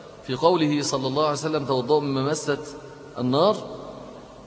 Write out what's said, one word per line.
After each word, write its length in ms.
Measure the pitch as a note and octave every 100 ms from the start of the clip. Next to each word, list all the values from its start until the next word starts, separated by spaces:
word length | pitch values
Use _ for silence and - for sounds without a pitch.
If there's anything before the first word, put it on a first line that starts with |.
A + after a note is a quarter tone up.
| - - -
في 80 |
قوله 480 | B2 E3+ F3+ D3+ D3
صلى 240 | C#3 C#3 C3
الله 160 | C#3
عليه 100 | D3+
وسلم: 320 | D3 D#3 D3+
"توضأوا 360 | C3+ C3 A#2+ D3+
مما 220 | C#3+ C3+
مست 540 | C3+ D#3 - C#3 - - - - - -
النار"، 380 | B2 C#3 F#3+ G#3 - - - - - - - -